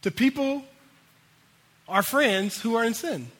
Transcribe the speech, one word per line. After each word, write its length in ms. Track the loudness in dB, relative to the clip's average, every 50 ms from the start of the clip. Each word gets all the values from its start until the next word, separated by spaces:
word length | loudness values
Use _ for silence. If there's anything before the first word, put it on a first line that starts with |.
| -4
to 80 | -6
people, 540 | -2 2 2 2 2 0 -2 -2 -2 -4 -8 -12 -20 _ _ _ _ _ _ _ _ _ _ _ _ _ _ _ _ _ _ _ _ _ _ -2
our 140 | 0 0 0
friends 580 | 2 2 2 4 4 4 2 0 -2 -4 -4
who 140 | -4 0 0
are 100 | 2 2
in 100 | 0 -2
sin. 360 | -2 -4 -4 -4 -6 -8 -12 -16 _